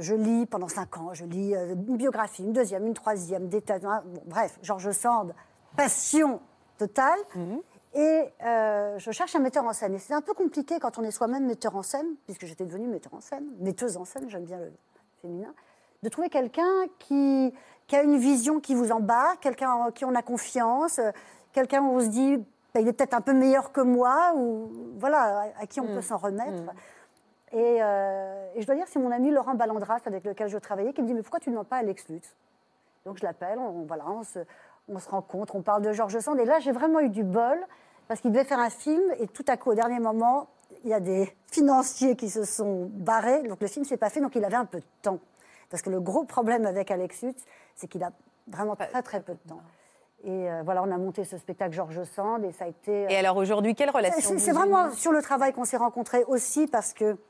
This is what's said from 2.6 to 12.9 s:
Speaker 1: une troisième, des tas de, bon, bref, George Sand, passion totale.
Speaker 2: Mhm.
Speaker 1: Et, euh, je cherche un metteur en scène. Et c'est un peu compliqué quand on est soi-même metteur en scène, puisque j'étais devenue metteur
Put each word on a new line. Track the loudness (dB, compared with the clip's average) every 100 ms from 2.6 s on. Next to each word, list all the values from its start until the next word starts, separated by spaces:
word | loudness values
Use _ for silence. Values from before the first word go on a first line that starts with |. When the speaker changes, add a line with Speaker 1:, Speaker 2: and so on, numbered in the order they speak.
| 0 0 -4
Speaker 1:
une |
troisième, | -4 -2 -2 -2 -6 -2
des | -4
tas | -2 -4
de, | -2
bon, | -4 -6 -14 -6
bref, | -2 -2 -4
George | -8 -6 -4
Sand, | -2 0 0 0 -8 -18 _ _
passion | 0 0 0 2 4 4 0 -8 _ _ -6
totale. | -4 2 2 2 -2
Speaker 2:
Mhm. | -8 -8 -8 -12 _ _
Speaker 1:
Et, | 2 4 4 2 -4
euh, | -2 2 2 0 -2 -6
je | -6
cherche | -4 -2
un | 2
metteur | 2 2
en | 0
scène. | -2 -4
Et | -6
c'est | -4
un | -4
peu | -2
compliqué | -2 -2 -2 -4 -2
quand | -4 -4
on |
est | -6
soi-même | -2 -2 0
metteur | -2 -2 -4
en | -4
scène, | -6 -6 -6 -8
puisque | -14 -16 -14
j'étais | -10
devenue | -10 -8
metteur | -6